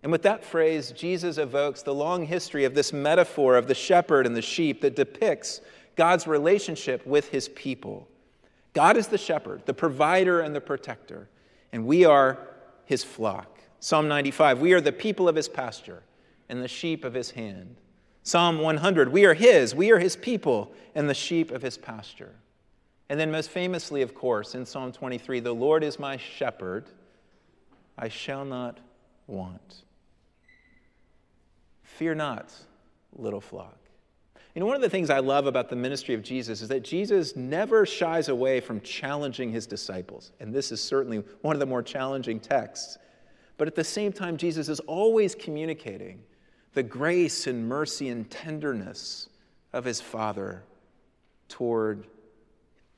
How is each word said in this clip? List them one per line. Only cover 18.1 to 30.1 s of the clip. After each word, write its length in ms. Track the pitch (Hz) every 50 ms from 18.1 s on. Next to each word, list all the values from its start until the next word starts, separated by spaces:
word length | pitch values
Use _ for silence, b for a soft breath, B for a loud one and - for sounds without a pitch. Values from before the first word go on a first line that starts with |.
| _ _ _
Psalm 360 | - - 175 170 175 165 156
one 200 | 156 160 160 151
hundred, 340 | 151 196 190 165 135 123 131
"We 120 | 190 202
are 100 | 190 160
his, 400 | 151 220 247 226 160 131 113 127
we 180 | 143 185 214 226
are 60 | 190
his 180 | 175 185 -
people 560 | - - 240 247 208 - 156 123 107 104 - B B B B B
and 140 | 156 147 147
the 60 | 139
sheep 360 | - - - 170 165 160 160 -
of 100 | 131 127
his 160 | 127 117 -
pasture." 560 | - - 113 107 104 - - - - - 104 - _ _ _ _ _ _ _ _ _ _ _ _ _ _
And 120 | 143 151
then 100 | 160 156
most 200 | 156 160 156 156
famously, 520 | - 185 180 185 185 170 - - 147 139 131
of 120 | 120 -
course, 400 | - - 127 117 104 107 - -
in 120 | 127 127
Psalm 260 | - - 139 131 123 123
twenty-three, 480 | - - 127 123 120 - - 131 123
"The 140 | 117 120 120
Lord 300 | 117 123 147 156 160 156
is 140 | 151 143 -
my 180 | 147 139 135
shepherd, 680 | 127 - - - - 143 123 - - 95 92 92 104 - - - _ b b b b b b b b b b b b _ _ _ _ _ _ _ -
I 100 | 120 113
shall 360 | 110 - - - 139 135 139
not 340 | 139 131 123 123 120 117 - - _ _ _ _ _ _ _ _
want." 560 | - 101 95 92 90 87 - _ _ - - _ _ _ _ _ _